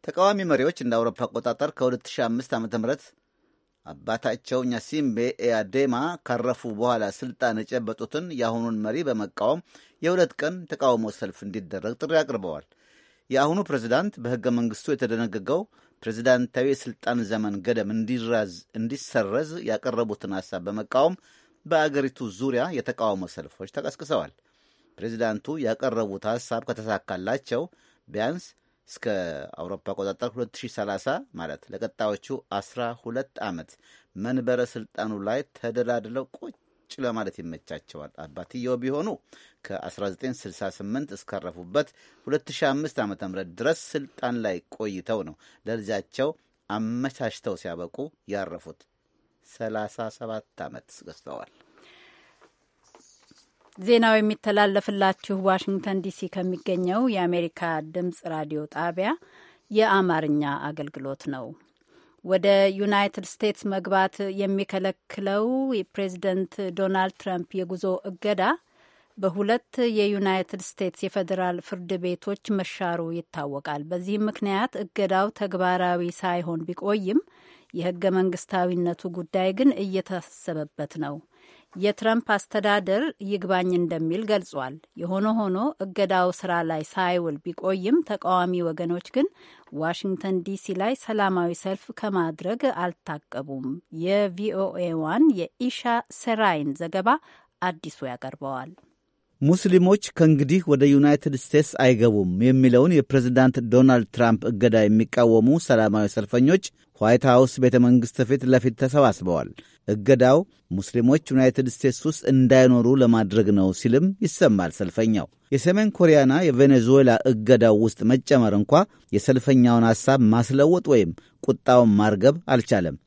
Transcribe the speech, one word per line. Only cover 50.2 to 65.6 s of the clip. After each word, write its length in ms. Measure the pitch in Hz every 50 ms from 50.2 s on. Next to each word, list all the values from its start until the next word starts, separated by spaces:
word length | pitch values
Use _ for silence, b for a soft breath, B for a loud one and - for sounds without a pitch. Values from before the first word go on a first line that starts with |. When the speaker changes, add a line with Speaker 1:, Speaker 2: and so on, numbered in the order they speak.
| 120 110 110 110 _ _ _ -
Speaker 1:
ዓመት 280 | 87 67 62 - _ _ - -
ገዝተዋል። 500 | - - 80 _ _ - 67 - - _ _ _ _ _ b b b b b b b b b b b b b b _ _ _ _ _ _ _ _ _ _ _ _ _ _ _ _ _ _ _ _ _ _ _ _ _ _ _
Speaker 2:
ዜናው 380 | - 185 208 240 233 233 226 220
የሚተላለፍላችሁ 1200 | 220 214 214 214 - - 214 202 208 208 196 196 202 - - 208 196 190 190 190 _ - - 196 190
ዋሽንግተን 580 | 185 196 185 190 - - 196 190 - 202 196 196
ዲ 100 | 175 196
ሲ 160 | - - - 180
ከሚገኘው 720 | - 196 180 185 180 175 - - 185 175 185 180 185 220 254 262
የአሜሪካ 520 | 220 190 180 175 175 175 170 165 _ - 180 165 165 156 151
ድምፅ 320 | 156 160 180 175 180 165 - - 170
ራዲዮ 300 | 160 156 156 151 151 151 151 151
ጣቢያ 400 | - 147 165 175 165 175 190 220 311 349 b b b b b b b b b _
የአማርኛ 720 | 208 214 220 214 190 196 190 180 165 156 156 151 147 147 147 143 143 - 135
አገልግሎት 600 | 147 156 156 143 143 - 139 135 139 139 _ -
ነው። 180 | 151 139 131 120 113 - _ _ _ _ _ b b b b b b b b _
ወደ 220 | 180 190 190 196 202 196 196 196 196
ዩናይትድ 540 | 196 190 202 202 202 202 202 196 - - 185
ስቴትስ 380 | - - - - 208 196 - -
መግባት 500 | 101 98 - 175 185 196 190 190 190 - - 202 196 190
የሚከለክለው 1080 | 196 202 196 196 196 190 - - 190 185 190 185 _ _ _ - - 196 196 196 208 214 240 254 262